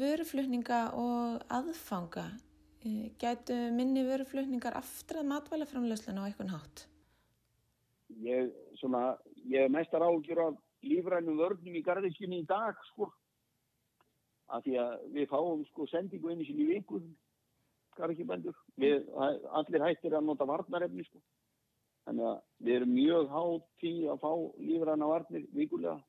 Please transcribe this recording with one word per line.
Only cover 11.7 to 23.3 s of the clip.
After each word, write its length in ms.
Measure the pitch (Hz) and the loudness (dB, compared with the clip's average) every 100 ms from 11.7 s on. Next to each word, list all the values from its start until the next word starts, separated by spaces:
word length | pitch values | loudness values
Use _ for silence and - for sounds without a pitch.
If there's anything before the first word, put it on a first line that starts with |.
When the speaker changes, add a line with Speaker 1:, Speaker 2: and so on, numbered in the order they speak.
| 170 | -4
Speaker 2:
í 80 | |
garðyrkjunni 580 | 156 180 196 160 180 180 | 0 2 0 -2 -4 -4
í 40 | 160 | 0
dag, 300 | 190 220 202 - | 0 0 -2 -12
sko. 200 | - 202 - _ _ _ _ _ _ _ _ _ _ _ _ _ | -6 -6 -6 _ _ _ _ _ _ _ _ _ _ _ _ _
Af 160 | 117 | -6
því 140 | 135 127 | -2 0
að 340 | 120 117 - | 0 -4 -6
við 160 | 147 139 | -2 0
fáum, 380 | 143 170 160 147 | 2 0 -2 -4
sko, 200 | - 147 | -6 -4
sendingu 440 | 165 190 185 160 | -2 -4 -6 -6
einu 140 | 170 | -4
sinni 200 | 147 147 | -4 0
í 100 | 151 | 2
viku, 260 | 196 190 202 165 160 _ _ _ _ _ _ _ - | 2 -2 -8 -8 -16 _ _ _ _ _ _ _ -6
garðyrkjubændur. 600 | 165 165 170 180 170 160 - - | -4 -4 -4 -6 -6 -10 -16 0
Við, 300 | 135 139 - - 135 143 - | 4 4 0 -2 0 0 -2
allir 280 | 156 151 165 | -2 0 2
hættir 320 | 156 165 170 | 2 0 0
að 120 | 156 | 0
nota 200 | 151 147 | 0 0
varnarefni, 600 | 135 156 - 175 175 - | 0 0 -2 -2 -2 -4
sko. 160 | 165 - _ _ _ _ _ _ _ _ - | -12 -16 _ _ _ _ _ _ _ _ -8
Þannig 200 | 117 113 | -2 -2
að 120 | - - _ | -2 -8 _
við 120 | 117 123 | 2 4
erum 180 | 123 123 | 4 6
mjög 320 | 147 170 139 | 6 6 4